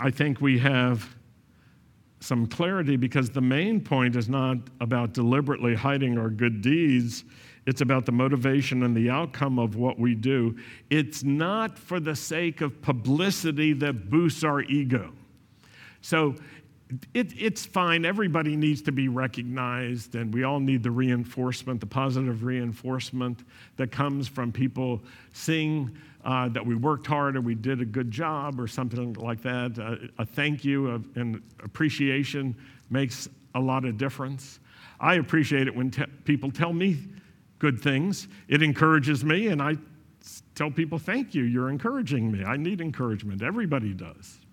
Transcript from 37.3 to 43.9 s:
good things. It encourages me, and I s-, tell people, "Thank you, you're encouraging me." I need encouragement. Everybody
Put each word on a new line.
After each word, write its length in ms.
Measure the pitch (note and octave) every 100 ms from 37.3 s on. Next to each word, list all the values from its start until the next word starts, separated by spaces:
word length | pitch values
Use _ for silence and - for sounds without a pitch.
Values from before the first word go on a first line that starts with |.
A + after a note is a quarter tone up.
| - _ -
good 200 | D3+ A#2
things. 460 | D3 C3+ F#3 - - - -
It 140 | D3
encourages 640 | D#3 - D#3+ D#3 C3+ C#3+
me, 220 | D3+ E3+ A3+
and 160 | D3+
I 140 | C#3+ D#3 - - - _
s-, 220 | - - - -
tell 160 | D3+
people, 260 | C#3+ E3 D#3+
"Thank 380 | F3+ A#3+ C4 D3+
you, 80 |
you're 260 | A#2+ B2 B2+
encouraging 600 | C#3 A3+ C#4 D#3 C3+ A2
me." 100 | G2+
I 120 | F#2+ C#3
need 240 | E3 G3+
encouragement. 640 | E3 B2+ B2 G#2 G#2 G2
Everybody 520 | A#2+ A3+ F#3+ C#3 G#2+